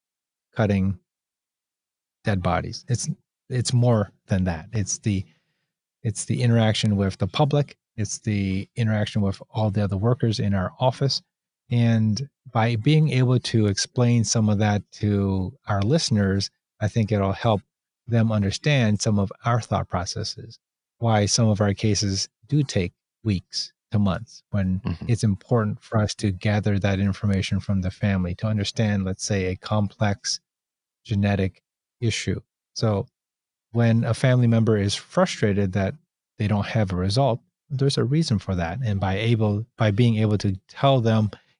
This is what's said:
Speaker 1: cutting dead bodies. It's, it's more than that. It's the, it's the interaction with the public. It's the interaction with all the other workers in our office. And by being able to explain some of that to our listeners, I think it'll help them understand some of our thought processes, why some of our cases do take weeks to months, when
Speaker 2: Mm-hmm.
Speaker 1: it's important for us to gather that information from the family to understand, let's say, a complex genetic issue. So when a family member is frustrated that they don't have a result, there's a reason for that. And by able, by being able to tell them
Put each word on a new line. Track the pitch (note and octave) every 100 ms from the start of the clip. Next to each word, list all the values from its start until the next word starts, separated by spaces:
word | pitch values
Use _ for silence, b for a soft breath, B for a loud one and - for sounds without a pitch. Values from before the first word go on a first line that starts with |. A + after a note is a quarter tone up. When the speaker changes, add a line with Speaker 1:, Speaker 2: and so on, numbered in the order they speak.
| _ _ _ _ _ -
Speaker 1:
cutting | G#2+ G2 F#2+ F2+ _ _ _ _ _ _ _ _ _ _ _ _
dead | A2 G2
bodies. | F2 E2+ - - -
It's, | A#2 D3+ - _ _ -
it's | B2+ -
more | A#2+ B2 A2 G2+ _ -
than | F#2+ F#2
that. | E2 -
It's | G#2+ F#2 -
the, | A2+ F#2 b b b b b _ _ _
it's | A2+ - -
the | A2
interaction | A#2+ A#2 A2 - A2 G2
with | G2 -
the | F#2+
public. | - D3 D3 C#3+ - _ -
It's | G2+ -
the | A#2 G2+ G2 F#2+ - -
interaction | A2 G#2+ G#2 A2+
with | G2 - -
all | A2+ A2
the | G#2
other | G2 F#2+
workers | A#2 B2+ A#2 G#2
in | G#2
our | G2 F2+ -
office. | B2+ - C#3 - - _ _ _ _
And | A#2+ A#2 A2+ A2 G2+ C#3 _ -
by | A#2 A#2 A2+
being | C#3+ D#3 D#3
able | B2+ B2+ B2+
to | - A#2 G#2
explain | G2 - - A#2+ A#2+ G#2+
some | A#2 G#2+
of | G2+
that | G#2+ G#2 -
to | - G#2+ G2+ G2 F#2+ F#2 - -
our | G2
listeners, | G#2 E3 - G#2+ F#2+ G2 - - _ _
I | G#2+
think | A#2 G2+
it'll | G#2 F#2+
help | - A#2 G2+ - _ _ _ -
them | A#2 A2+
understand | G#2+ G2 - D#3 C#3+ A2 G#2
some | A#2 G2+
of | G2 - A#2
our | A#2+
thought | - F#2+ F#2
processes, | F2+ F2+ - G#2 - A#2+ - _ _ _ _
why | A#2 G#2+ G2+
some | - A2
of | G#2
our | G#2
cases | G2 A2 G2+ G2+ G2 - _ _
do | D3
take | C#3 G2+ F2+ - _ _
weeks | A2 F#2 - - - _ _
to | G#2
months, | G2+ E2+ A2+ - _
when | G2+ F#2 F#2
Speaker 2:
Mm-hmm. | F#2+ E2+ -
Speaker 1:
it's | A2+
important | G#2+ F#2+ - A#2+ G#2+ G#2+
for | - A2
us | G#2+ -
to | G#2
gather | F2+ A2 G#2 G#2 G2
that | G2+ F#2+
information | G2 F#2 G#2 F#2+ - G2
from | - G2
the | F#2
family | - G#2 F#2+ F2+ F#2+
to | G#2+
understand, | G#2+ G2 - G#2+ G2+ F#2
let's | F#2+
say, | - G2+ F#2
a | F#2
complex | - G#2+ G2+ - G#2 G2 - - _ _ _ _ _ _ -
genetic | G2+ G2+ G2 F#2+ - _ _ _ _
issue. | A#2 - - - - _ _
So | - A2 G2+ - _ _ _ _ _ _
when | A#2 A#2 A2+
a | A#2+
family | A2+ C3 B2+ A#2+
member | A2+ A2 G#2
is | G2+ -
frustrated | - F3 F#3 - G#2+ G2+ G2
that | G2 F#2+ D3 _ _ _ -
they | G#2
don't | G#2 -
have | A2+ F#2+
a | F2+
result, | F#2+ A2+ C#3 A#2 - _ _
there's | C3+ C#3 C3+
a |
reason | A#2 D3+ D#3+ G#2
for | - F2+
that. | E2 F2
And | A#2+ G2
by | F#2+ G2
able, | A2+ A2 G#2+ G#2 A2 -
by | A2
being | G2+ A#2+ G#2+
able | A2 G#2+
to | G#2 F#2 -
tell | - C#3 C3
them | A2+ A2 G#2 B B